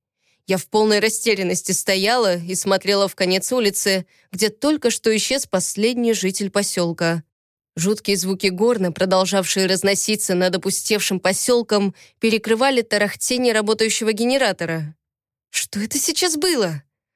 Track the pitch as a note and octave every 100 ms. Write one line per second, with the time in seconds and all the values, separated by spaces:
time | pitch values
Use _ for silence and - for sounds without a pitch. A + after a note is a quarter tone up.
0 | _ _ _ _ - F#3 - G#3+ G#3+ G#3
1 | A3 A3 A#3 G3 F#3 F3+ - F3 - F#3+
2 | G3 B3 G#3+ F3 E3+ F#3 - F#3+ F#3+ G3+
3 | G3 - F#3 F#3 F#3+ B3+ G#3 G3 G3+ F#3+
4 | F#3 _ _ F3+ G#3+ G#3 C#4+ D4+ A#3+ A3+
5 | A3+ A3 - C4+ - F#3 - - A3 A#3+
6 | A#3 G#3+ F#3 F#3+ G3+ G3+ G3 - F3 E3
7 | E3 E3 - _ _ _ _ - F3 G#3+
8 | - G3 F3+ F#3+ G3+ F3+ A3+ A#3+ F3+ D#3
9 | F#3 F#3 F#3+ G3 F#3 G3 F#3+ F#3 G3 G3
10 | - G#3+ - F3+ F#3 F3+ G3 F#3 - G#3+
11 | - F#3 F#3 F#3+ - A#3+ A3+ G#3 G3 -
12 | - - A3+ A3 G#3+ A3 C4+ C4 A3+ G#3
13 | G3+ - - B3 B3+ A3 G#3+ G#3+ A3 G#3
14 | A3 G#3+ A#3 C4+ A#3+ F#3+ E3 E3 D3+ D#3
15 | _ _ _ _ _ - - G3+ G#3+ C#4+
16 | - D#4 F4+ D#4 F4+ D4+ F#3 D3+ - _
17 | _